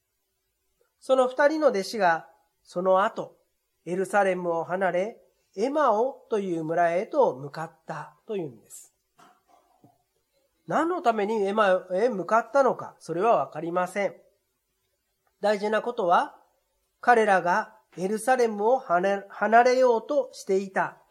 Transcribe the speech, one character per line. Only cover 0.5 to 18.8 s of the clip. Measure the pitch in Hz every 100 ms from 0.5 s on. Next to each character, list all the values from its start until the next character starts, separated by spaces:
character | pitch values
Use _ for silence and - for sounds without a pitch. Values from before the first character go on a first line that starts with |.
| _ _ _ _ _
そ | - 262
の | 254
二 | 254 285
人 | 311
の | 294
弟 | 196
子 | 190 233
が、 | 180 165 - _ _ _
そ | _ 175
の | 185 185 214
後、 | 214 170 _ _ _ _ _ -
エ | 180
ル | 185
サ | 208
レ | 196 180
ム | 175
を | 170
離 | 151 180 190
れ、 | 175 202 - _ _ _ -
エ | 247
マ | 294 277
オ | 208 262 269 -
と | 220
い | 196 165
う |
村 | 156 170 170 170
へ | 226
と | 311 214 131
向 | 143
か | 156 165
っ | _ -
た | 156 - _ -
と | 208
い |
う | 156
ん | 113
で | _
す。 | - - _ _ _ _ _ _ _ _ _ _ _ _ _ _ _ _ _ -
何 | 190 330
の | 349
た | 240
め | 220 202
に | 226 196
エ |
マ | 214 202 185 185
オ | 185
へ | 240
向 | 202 170
か | 220
っ | 233
た | 277
の | 247 185
か、 | 117 -
そ | -
れ | 165
は | 220 190
わ | 135
か | 151
り | 165
ま | 175 180
せ | 202 190
ん。 | - _ _ _ _ _ _ _ _ _ _ _ _
大 | 202 208
事 | 208
な | 214
こ | 220
と | 233 180
は、 | 185 294 - _ _ _ _ _ _
彼 | - 240 214
ら | 190
が | 170 196 208 - _ -
エ | 185
ル | 214
サ | 214 254
レ | 233
ム | 208 214
を |
離 | 262